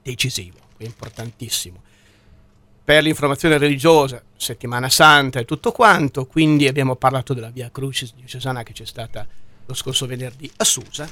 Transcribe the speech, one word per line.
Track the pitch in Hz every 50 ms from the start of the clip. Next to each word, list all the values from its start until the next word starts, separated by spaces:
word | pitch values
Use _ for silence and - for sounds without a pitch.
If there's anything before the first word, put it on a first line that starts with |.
decisivo, | _ - 123 - - 131 - - 95 87 87 _ _ _ _
importantissimo. | _ 107 113 117 _ - 113 _ - 113 117 - _ 120 104 - - - 90 87 90 _ _ _ _ _ _ _ _ _ _ _ _ _ _ _ _ _ _ _ _ _
Per | - 147 156 147
l'informazione | 156 151 - 147 139 139 - - 165 156
religiosa, | 143 143 147 143 135 123 165 165 151 139 135 127 117 _ _ _
Settimana | _ - - 120 - - 120 120 123 127
Santa | 127 - - 160 156 147 143 139 131 - 131
e | 117
tutto | - 160 - - 233 -
quanto, | - 233 214 185 - 151 135 - 143 131
quindi | - _ 160 160 151 151 143 147 135
abbiamo | 135 147 135 131 127
parlato | - - 131 131 131 123 - 135
della | 120 113 117
Via | 120 127 120 120
Crucis | _ - 131 135 127 - 131 113 _
diocesana | 127 127 123 - 127 127 135 123 123 110
che | -
c'è | 107 - 113
stata | - - - 117 120 - 110 107 - - - - - - - -
lo | - 127
scorso | - - 131 127 - 135
venerdì | 123 131 123 127 127 131 135 143 - _
a | _ 220
Susa | - - - - - - - 147 156